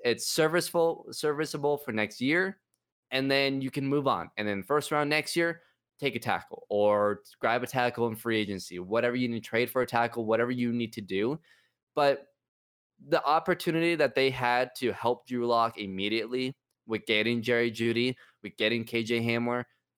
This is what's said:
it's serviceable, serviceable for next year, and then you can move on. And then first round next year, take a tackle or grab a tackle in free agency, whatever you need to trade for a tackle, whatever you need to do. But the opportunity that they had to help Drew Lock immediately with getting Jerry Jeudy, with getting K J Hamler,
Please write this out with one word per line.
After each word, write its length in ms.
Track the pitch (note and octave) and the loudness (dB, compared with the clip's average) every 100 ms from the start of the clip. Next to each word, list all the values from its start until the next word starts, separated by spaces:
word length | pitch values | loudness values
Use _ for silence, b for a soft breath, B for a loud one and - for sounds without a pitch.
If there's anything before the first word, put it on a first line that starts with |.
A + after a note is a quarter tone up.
it's 220 | B2 A#2 - | -2 0 0
serviceable, 800 | - D#3 E3+ E3 E3+ E3 - - | 2 2 2 0 2 2 0 -8
serviceable 680 | - D3+ D3 D3+ D3+ C#3+ D3 | -4 -2 -2 -4 -2 0 0
for 160 | - | -2
next 280 | A2 G#2+ - | -2 -2 0
year, 400 | C3 E3 F#3+ - _ _ _ _ _ | 0 2 0 -6 _ _ _ _ _
and 200 | C3 C3+ | -2 2
then 300 | C#3 C#3 C3+ | 2 2 0
you 100 | C3 | -2
can 160 | C#3+ C#3 | -2 0
move 200 | C#3+ C3+ | 0 2
on. 240 | G2 E2 - | 0 -2 -4
And 100 | G#2+ | -2
then 140 | G2+ | -2
first 280 | F#2 D3 C#3+ | 0 -2 0
round 200 | D3+ D3 | 0 2
next 260 | D3+ D3 E3+ | 0 0 0
year, 240 | E3+ E3 b b _ _ | 0 -2 b b _ _
take 160 | C#3 | -4
a 40 | A#2 | -2
tackle 480 | A2+ F2+ - - - | -2 -2 -4 -16 -4
or 520 | G#2 G#2 G#2 G#2 G2+ - - | 2 4 4 2 0 -8 -4
grab 220 | A2+ A#2+ | 0 0
a 40 | B2 | 0
tackle 400 | C3 B2 A#2+ A#2 | 0 0 0 -2
in 80 | A2 | -2
free 220 | A#2 A2 | -2 0
agency, 400 | G2+ G2 - F2 | -2 -6 -8 -12
whatever 380 | F#2 A2+ A#2+ B2 | -4 0 0 0
you 120 | B2 | -2
need 140 | A#2 | -4
to 60 | - | -2
trade 220 | A#2 B2 | 0 0
for 100 | C3 | 0
a 60 | B2 | 0
tackle, 400 | A#2+ A#2 A#2 A2 | 0 0 -2 0
whatever 240 | A2+ A#2+ | 0 0
you 220 | B2+ A#2+ | 0 -2
need 200 | A#2+ A2+ | -2 -4
to 80 | A2+ | -6
do. 400 | G2 G2 A2 D#3+ b b b b _ | -6 -2 -2 -4 b b b b _
But 320 | - C#3+ C#3 - _ _ _ _ _ _ _ C3+ | 2 2 2 -4 _ _ _ _ _ _ _ -2
the 160 | D#3 | 0
opportunity 680 | C#3 D#3 E3 F3+ - E3 E3+ | 2 2 2 -2 0 0 0
that 200 | E3+ C#3 | 2 2
they 140 | C3 C3+ | 4 2
had 440 | B2+ B2 B2 B2+ - | 2 2 2 0 -2
to 160 | A#2+ | -2
help 340 | F#2+ A#2 A#2+ - | 0 -2 -2 -4
Drew 200 | B2 A#2+ | -4 2
Lock 320 | A#2 A2+ A#2 | 2 2 -2
immediately 760 | G2+ F#2+ G2+ A2+ A2 B2+ B2+ - _ _ - | -8 -4 0 0 -2 -4 -4 -8 _ _ -6
with 200 | A2 - | -6 0
getting 340 | G#2+ A2 A#2+ | 2 2 0
Jerry 300 | A2+ A#2+ A#2+ | 2 2 0
Jeudy, 440 | G#2+ A#2 A2+ B2 B2+ b b | 0 0 2 0 -2 b b
with 140 | G2+ - | -16 -2
getting 260 | A2 A#2 | 0 0
K 180 | A2+ A#2 | -2 -4
J 180 | A2+ A#2 | 0 0
Hamler, 440 | A#2 A#2 A#2+ B2 A#2+ _ _ | 0 0 0 -2 -6 _ _